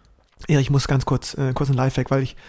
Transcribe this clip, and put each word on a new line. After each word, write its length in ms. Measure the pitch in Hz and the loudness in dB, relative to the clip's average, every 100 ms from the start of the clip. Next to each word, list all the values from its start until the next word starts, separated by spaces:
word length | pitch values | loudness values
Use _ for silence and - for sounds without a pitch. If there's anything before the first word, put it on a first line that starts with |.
| _ _ _ - - | _ _ _ -10 0
Ja, 100 | 147 | 2
ich 80 | 131 | 4
muss 180 | 139 - | 2 2
ganz 160 | 135 | 0
kurz, 300 | - 131 - | 0 -2 -2
äh, 180 | - 131 | -4 -2
kurz 160 | 131 139 | 0 0
ein 60 | 131 | 2
Lifehack, 360 | 131 - 127 | 0 0 0
weil 120 | 135 | 0
ich 140 | 131 - | -2 -6